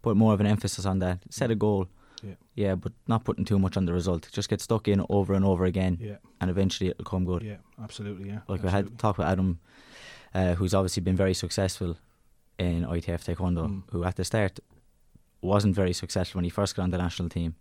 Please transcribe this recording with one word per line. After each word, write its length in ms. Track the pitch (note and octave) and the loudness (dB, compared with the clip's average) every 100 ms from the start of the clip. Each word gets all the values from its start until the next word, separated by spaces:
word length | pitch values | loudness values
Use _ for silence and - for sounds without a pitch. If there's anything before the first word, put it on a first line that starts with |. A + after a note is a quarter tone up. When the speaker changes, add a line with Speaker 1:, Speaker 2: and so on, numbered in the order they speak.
Speaker 1:
Put 140 | A#2 G#2 | 4 6
more 160 | A2 | 6
of 60 | G2+ | 6
an 60 | G#2 | 4
emphasis 400 | G#2 G2 - G2 | 2 0 -4 -2
on 120 | F#2+ | 0
that. 180 | F#2 F2+ - | 0 -2 -8
Set 200 | - B2+ | -4 0
a 40 | |
Speaker 2:
Yeah. 40 | A2 | 2
Speaker 1:
goal. 300 | G#2+ G2+ F2+ - _ - | 2 2 -2 -8 _ -16
Speaker 2:
Yeah. 120 | G2+ F2+ _ | -16 -16 _
Speaker 1:
Yeah, 200 | - G2+ | -2 0
but 180 | F#2 A#2 - - | 0 -4 -10 -2
not 180 | A2+ | -2
putting 200 | - - | 0 -4
too 140 | G#2+ G2+ | 2 2
much 180 | F#2+ F#2+ | 2 2
on 80 | F2+ | 0
the 60 | |
result. 360 | F2 F2 E2+ - | 0 0 -2 -4
Just 160 | - G2+ | -8 -4
get 120 | - | -4
stuck 280 | - A2+ G#2 | 0 -2 2
in 160 | G2+ - | 0 2
over 260 | G2+ F#2+ | 0 2
and 100 | G2 | 2
over 200 | G2 F2+ | 4 4
again, 340 | F#2 F#2 F#2 F2+ | 2 2 0 -2
Speaker 2:
Yeah. 160 | G#2+ G2+ _ _ | -6 -12 _ _
Speaker 1:
and 100 | F#2 | -2
eventually 400 | F2+ F#2+ - F#2 | 0 0 0 -4
it'll 140 | - | -4
come 200 | - F#2+ | -4 -2
good. 180 | F2+ F2 | 0 -2
Speaker 2:
Yeah, 160 | G#2+ G2 _ - | -6 -14 _ -16
absolutely, 480 | G#2+ - G#2 F#2+ G2 | -14 -10 -10 -10 -10
yeah, 120 | G#2 - | -12 -6
Speaker 1:
Like 140 | F#2+ | -4
we 40 | F#2 | 0
had 160 | G2 G2+ | 0 0
Speaker 2:
absolutely. 100 | A#2+ | -2
Speaker 1:
talked 220 | A2 G2 | -2 2
with 100 | D#2+ | 2
Adam, 320 | F#2+ F#2+ E2 _ - - - - - - | 2 2 0 _ -20 -20 -20 -20 -20 -6
uh, 200 | F#2+ F#2 | 0 2
who's 200 | E2+ F#2+ | 2 2
obviously 280 | G2 F#2 - | 2 2 0
been 120 | F2+ F#2 | 0 2
very 180 | F#2+ | 2
successful 600 | F#2 F2+ - F#2+ - F2 E2 _ _ _ _ _ - | 2 -2 -2 -2 -2 -6 -6 _ _ _ _ _ -4
in 260 | F2+ E2+ | 0 0
I 140 | E2+ E2+ | 0 -2
T 140 | E2+ | -2
F 120 | E2+ | -4
Taekwondo, 440 | - E2+ F2+ E2+ D#2+ | -4 -2 0 0 -2
Speaker 2:
Mm. 140 | G2 - | -4 -6
Speaker 1:
who 100 | F2 | -4
at 140 | F2 F#2 | -2 -2
the 80 | |
start 340 | F#2 A2+ G2 - _ - _ _ _ - _ _ | -2 0 0 -2 _ -20 _ _ _ -20 _ _
wasn't 360 | F2+ G2+ G2+ F#2 | 2 4 4 4
very 160 | F#2 | 2
successful 460 | F2 F2+ - F#2 F#2 | 0 -4 -4 -2 -2
when 40 | |
he 60 | F2 | -4
first 240 | - G2+ | 0 -2
got 80 | - | 0
on 80 | F#2 | -2
the 80 | F2+ | 0
national 300 | F2+ - F2 | -2 -4 -6
team 260 | F2 E2+ D#2+ | -2 -4 -6